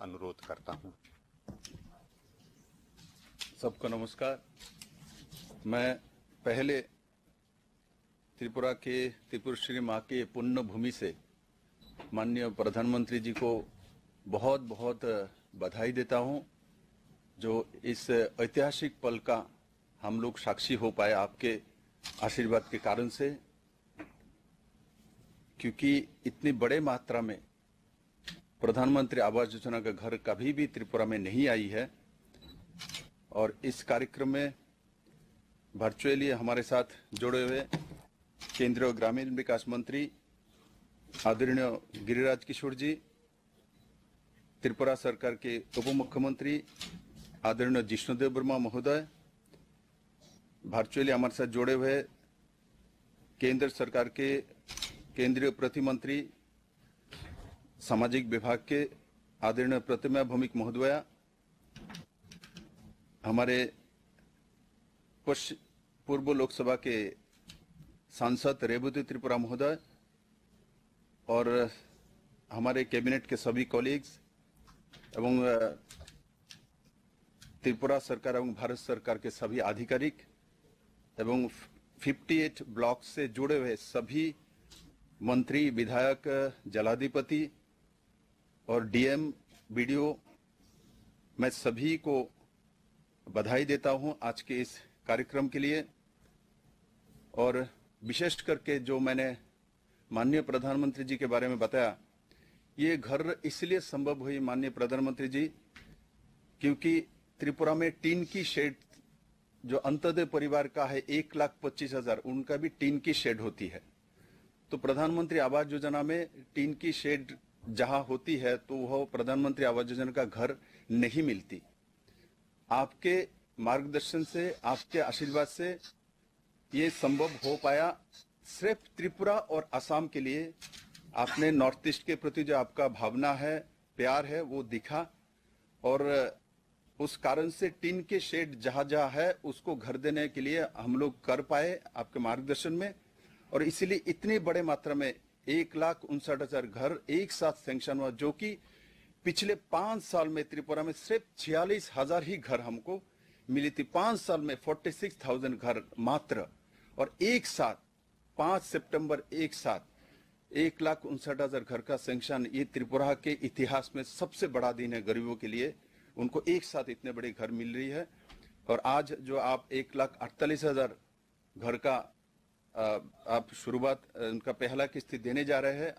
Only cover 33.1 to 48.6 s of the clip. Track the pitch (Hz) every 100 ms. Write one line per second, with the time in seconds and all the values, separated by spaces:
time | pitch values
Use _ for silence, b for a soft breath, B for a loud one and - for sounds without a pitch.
33.1 | _ - 104 110 - 135 123 - 123 131
34.1 | - 135 139 143 - _ _ _ _ _
35.1 | - - _ _ _ _ 101 110 - 143
36.1 | 139 143 120 117 120 113 127 120 - -
37.1 | - 120 127 127 131 - 151 151 - -
38.1 | _ _ - - - 123 120 127 113 113
39.1 | 127 131 127 127 117 120 120 117 139 147
40.1 | - _ _ _ _ - - _ _ -
41.1 | - 110 110 127 131 127 117 - - 101
42.1 | 120 131 123 - 131 139 131 143 156 -
43.1 | _ _ _ _ _ _ _ - _ _
44.1 | _ _ _ _ _ 131 110 135 131 127
45.1 | 110 123 110 123 117 - - 120 135 131
46.1 | 131 135 135 139 147 - - - - -
47.1 | - - - 110 113 123 127 107 110 -
48.1 | 123 135 127 131 131